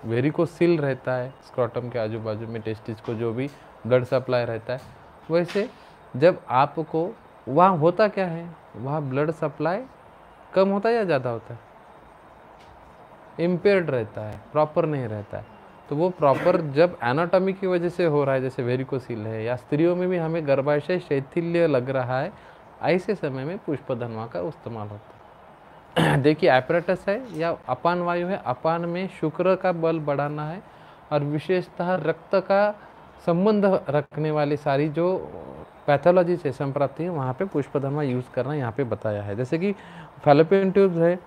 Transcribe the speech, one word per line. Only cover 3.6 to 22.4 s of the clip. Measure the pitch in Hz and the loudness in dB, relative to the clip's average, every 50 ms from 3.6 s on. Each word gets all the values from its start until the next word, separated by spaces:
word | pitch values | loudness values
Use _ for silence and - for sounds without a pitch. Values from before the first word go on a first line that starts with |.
| - - - - - | -20 -20 -20 -12 -2
ब्लड | 110 123 127 120 | 2 2 2 2
सप्लाई | - 139 131 127 - 127 123 120 | 2 -2 -2 0 0 0 0 0
रहता | 117 117 110 110 - 123 | -2 -6 -8 -6 -8 -10
है, | 135 - - - - - - - - - - | -10 -10 -18 -20 -20 -20 -20 -20 -20 -8 -2
वैसे | 160 170 175 165 - 196 208 262 - - - - - - - - - | 0 0 0 0 -2 -4 -4 -4 -8 -18 -20 -20 -20 -20 -20 -10 -2
जब | 127 143 175 185 180 - - | 4 4 4 4 4 -4 0
आपको | 117 127 139 143 - - 156 - - 160 165 196 226 - - - - - - - | 4 4 4 2 0 -6 -6 -4 -2 -2 -2 -2 -6 -12 -20 -20 -20 -16 -8 0
वहाँ | 131 151 180 190 190 | 4 6 6 6 6
होता | 160 147 170 180 214 220 | 4 2 2 4 4 2
क्या | 208 208 202 190 | 2 2 -2 -4
है, | 180 165 165 170 170 160 - - - - | -4 -4 -8 -10 -12 -16 -18 -20 -20 -16
वहाँ | - 120 135 147 160 | -12 -8 -6 -4 -4
ब्लड | 147 135 131 139 151 156 | -4 -4 -2 -2 0 -2
सप्लाई | 160 - - 151 143 - 151 160 180 214 262 262 - - - - - - - - - - - - - | -2 -4 -6 -6 -4 -2 -2 -2 -2 -4 -6 -10 -18 -20 -20 -20 -20 -20 -20 -20 -20 -20 -20 -2 2
कम | 185 190 196 | 2 4 4
होता | 196 202 202 226 | 2 0 2 2
है | 233 | 2
या | 233 214 | 2 2
ज़्यादा | 180 156 135 127 127 | 2 0 0 0 -2
होता | 117 113 - - 117 | -6 -6 -8 -12 -16
है? | 113 - - - - - - - - - - - - - - - - - - - - - - - - - - - - - - - - - - - - | -18 -18 -20 -20 -20 -20 -20 -20 -20 -20 -20 -20 -20 -20 -20 -20 -20 -20 -20 -20 -20 -20 -20 -20 -20 -20 -20 -20 -20 -20 -20 -20 -20 -20 -18 -6 -2
इम्पेयर्ड | 165 175 180 165 - 208 202 190 175 151 | -2 0 0 2 4 4 4 4 2 0
रहता | 135 123 110 107 - 117 | -2 -2 -2 -4 -8 -10
है, | 107 107 107 104 - - | -10 -10 -12 -14 -16 -4
प्रॉपर | - 147 151 147 151 175 165 | 0 0 0 2 2 0 0
नहीं | 156 151 139 127 | 0 -2 -4 -4
रहता | 113 107 104 101 - 95 | -6 -6 -8 -8 -10 -12
है। | 98 110 - - - - - - - - - | -12 -12 -14 -20 -20 -20 -20 -20 -20 -10 -8
तो | 147 | -4
वो | 147 170 185 | -2 -2 -2
प्रॉपर | 180 - 156 139 135 151 151 175 180 185 165 147 | 0 2 2 2 2 4 2 2 2 2 0 -2
जब | 135 143 170 180 180 - - | 2 2 2 2 2 -2 -2
anatomy | 120 123 151 175 170 - 190 185 190 190 | -2 0 0 0 2 2 2 2 0 -2
की | 190 196 | -2 -2
वजह | 185 180 175 170 175 | 0 0 0 0 -2
से | 175 - 180 | 0 0 0
हो | 165 147 147 143 | 2 2 2 2
रहा | 135 135 | 2 0
है, | 135 | 0
जैसे | 127 131 - - 127 | 0 -2 -4 -4 -2
वेरिकोसिल | 120 123 127 135 127 - 131 127 - 123 107 107 | -2 -2 -2 -2 -4 -6 -6 -6 -6 -8 -8 -6
है | 110 110 110 110 | -6 -6 -6 -4
या | 117 123 | -4 -4
स्त्रियों | 120 - - 147 143 165 175 180 | -6 -4 -4 0 2 2 2 2
में | 180 180 180 | 2 0 -2
भी | 185 | -2
हमें | 175 165 160 165 170 156 | -2 -2 -2 -2 -4 0
गर्भाशय | 143 139 139 135 147 147 147 143 - 180 180 | 0 0 2 2 0 0 0 0 -2 -4 -4
शैथिल्य | 175 - 147 139 139 139 - 175 170 170 170 170 170 | -2 -2 -2 -2 -2 -4 -4 -4 -4 0 0 2 2
लग | 160 143 127 120 135 | 2 2 0 0 0
रहा | 131 135 127 120 127 131 | -4 -4 -2 -2 -2 -2
है, | 147 190 - - | -4 -4 -8 -14